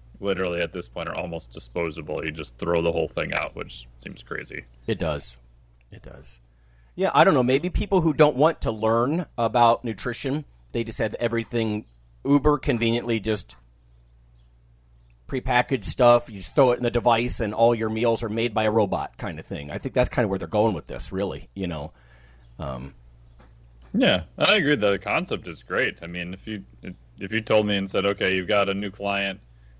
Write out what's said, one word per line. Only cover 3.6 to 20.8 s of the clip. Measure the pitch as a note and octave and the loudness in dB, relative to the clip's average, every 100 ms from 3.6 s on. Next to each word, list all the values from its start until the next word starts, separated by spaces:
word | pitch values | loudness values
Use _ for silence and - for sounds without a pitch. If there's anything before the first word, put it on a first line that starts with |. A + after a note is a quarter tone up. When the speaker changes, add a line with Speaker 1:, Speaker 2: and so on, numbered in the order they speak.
| - - - - | -12 -14 -18 -18
Speaker 1:
seems | - - | -16 -16
crazy. | - - - C#2+ - - - | -12 -12 -10 -14 -16 -14 -6
Speaker 2:
It | G2+ | -4
does. | E2 D2 - - - - _ _ - | -2 -4 -8 -16 -20 -20 _ _ -20
It | - | -20
does. | - C#2 - - _ _ _ - _ | -18 -20 -20 -20 _ _ _ -20 _
Yeah, | - F#3 | -4 0
I | C#3+ | 6
don't | F#3 | 6
know. | D3 | 6
Maybe | B2 C#3 F3 | 4 2 2
people | - G#3 F#3+ | -2 2 2
who | D#3+ | 2
don't | C#3+ D3+ B2+ | 6 4 6
want | D#3 D#3+ | 2 2
to | C#3 | -4
learn | A2 A2 A#2 B2+ E3 - - | 0 2 2 2 -2 -4 -2
about | A2+ A#2 A#2 - | 0 4 6 4
nutrition, | A#2+ G#2 B2+ A#2 C3+ D3 C#3+ _ _ | 0 -6 -6 -4 -4 -4 -6 _ _
they | A#2+ | -6
just | A2+ A2 | -4 -2
have | A2 A2 | -4 -2
everything | A#2 A#2 A2 A#2+ A2 G#2+ - _ _ - | -2 0 -2 -2 0 -2 -6 _ _ -8
uber | C3+ C#3+ D3 D3 | 2 4 4 2
conveniently | - A#2 A2+ A#2 A#2+ A2 | 0 0 2 0 0 -2
just | G#2+ G#2 - - _ _ _ - _ _ _ _ _ _ _ _ _ - _ _ - | 0 -4 -4 -18 _ _ _ -20 _ _ _ _ _ _ _ _ _ -20 _ _ -8
prepackaged | C3 - B2 A#2+ B2+ | -4 0 2 2 0
stuff. | - - A#2+ A#2+ - | -2 4 6 6 2
You | G2+ | -12
throw | - - C3 | -4 4 4
it | A#2+ | 4
in | |
the | A#2+ | 0
device, | A#2 A2+ A#2 A#2+ - | 2 2 2 2 -2
and | G#2+ | -2
all | G#2+ A#2 | 4 4
your | A#2 A2 | 4 0
meals | A2 A#2 A2+ | 0 0 0
are | A2+ | -2
made | A2+ A#2 | -2 -2
by | A2 | 0
a | F2+ | 2
robot | A2+ G2 F2 C#2+ - | 2 2 0 -4 -8
kind | G#2 D#2 | -10 -8
of | - | -8
thing. | F2 C#2+ | -8 -8
I | F#2 | -8
think | C3 | -4
that's | B2+ B2 | 0 0
kind | - | 2
of | G#2+ | 0
where | F#2+ | -2
they're | F2 | -2
going | G#2+ A2 | 2 2
with | E2+ | 2